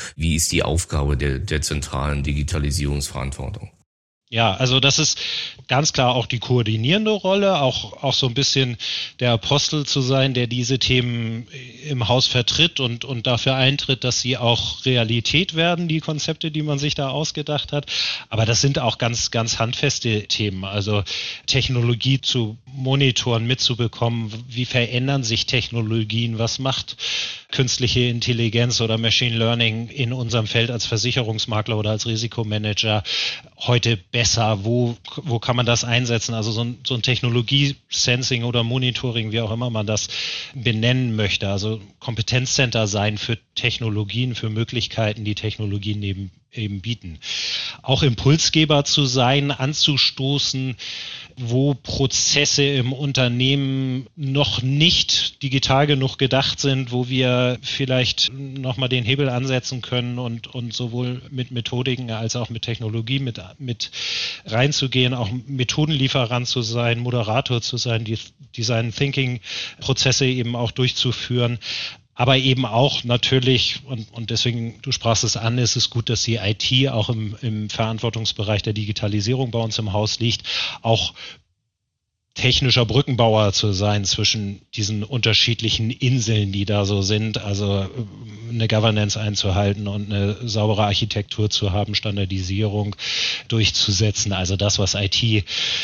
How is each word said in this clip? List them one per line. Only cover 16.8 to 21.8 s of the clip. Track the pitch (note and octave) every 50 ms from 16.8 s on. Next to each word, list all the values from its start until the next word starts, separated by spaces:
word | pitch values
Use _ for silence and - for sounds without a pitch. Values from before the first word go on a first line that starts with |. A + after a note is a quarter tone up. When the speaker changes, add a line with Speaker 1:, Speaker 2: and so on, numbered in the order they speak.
| C#3+ D3+ -
Speaker 2:
da | - C#3 C3+
ausgedacht | C3 D3 D#3+ - - D3+ D3 D3+ D3 C#3 - - -
hat. | D3 C#3+ - - - - - - - - -
Aber | - G#2+ A2+
das | G#2+ A#2 -
sind | - C#3 C#3+ D#3
auch | B2+ A2+ - -
ganz, | B2 A#2 A#2+ - - -
ganz | - A#2 A2+ A2+ - -
handfeste | A2+ A2+ B2 - - C#3 - - - A#2 A2 G#2 G2+ -
Themen, | - - G#2+ G#2 F#2 F#2+ G2
also | G2 G2+ G#2 F#2+ G#2+ G#2 G#2 F#2+ - - - - - - - -
Technologie | - - C3+ - - C3 A#2+